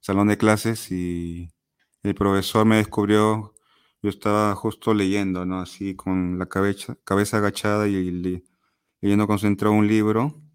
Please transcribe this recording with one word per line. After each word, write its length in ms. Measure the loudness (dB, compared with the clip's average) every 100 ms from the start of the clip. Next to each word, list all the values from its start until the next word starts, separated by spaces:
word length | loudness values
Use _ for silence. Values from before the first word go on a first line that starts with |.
salón 280 | 0 2 2
de 80 | 2
clases, 540 | 2 2 0 -6 -6
y 600 | -6 -6 -6 -8 -10 -14 _ _ _ _ _
el 120 | -6
profesor 520 | 0 2 2 2 2 4
me 100 | 4
descubrió, 760 | 2 -2 2 4 4 0 -6 _ _ _ _ _
yo 80 | -6
estaba 440 | -4 0 2 0
justo 380 | -2 -6 -4 -2
leyendo, 540 | 0 2 0 -2 -4 -4
¿no? 140 | -6
Así, 340 | -8 -10 -10 -8
con 420 | -4 -2 -2 -4
la 80 | -4
cabeza, 500 | -2 -2 -2 -10 -16
cabeza 340 | -2 0 2 0
agachada 500 | 0 -2 -2 0 0
y 220 | -2 -4
le-, 340 | -4 -6 -8 _ _ _ _ _ _
leyendo 260 | 0 2 2
concentrado 480 | 0 0 0 2
un 120 | 2 4
libro. 540 | 2 2 0 -2 -6 -20